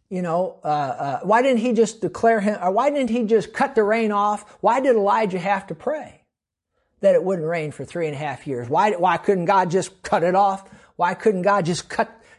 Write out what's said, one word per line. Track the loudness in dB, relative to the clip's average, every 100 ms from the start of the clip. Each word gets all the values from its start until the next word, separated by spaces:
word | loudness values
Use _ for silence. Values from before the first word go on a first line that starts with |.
| -10
you | -6
know, | -2 -2 -2 -6
uh, | -4
uh, | -2 -2 -4 -6 -4
why | 0 2
didn't | 4 2
he | 2
just | 2 2 0
declare | -6 0 2 2
him, | 0 -2
or | -2
why | 2 0
didn't | 0 -2
he | -2 2
just | 2 0
cut | -2 -2 0
the |
rain | 2 2 0
off? | 0 -2 -2 -8 -2
Why | 0 2
did | 2 2
Elijah | 2 0 0 -2
have | -2 -4 -4
to | -10
pray | -6 -8 -10 -20 _ _ _ _ _ _ _ _
that | 2
it | 2
wouldn't | 2 -2 -2
rain | -4 -6
for | -10 -10
three | -6 -6
and | -6
a |
half | -8 -8 -8
years? | -8 -2
Why, | 0 2
why | 2 0 0
couldn't | 0 0 2
God | 2 2
just | 0 -2 _
cut | -2 0
it | 2
off? | 4 2 0 -10 -20 _ -4
Why | -4
couldn't | 0 0 2
God | 2 2 0
just | -4 -6
cut, | -6 -6 -6 _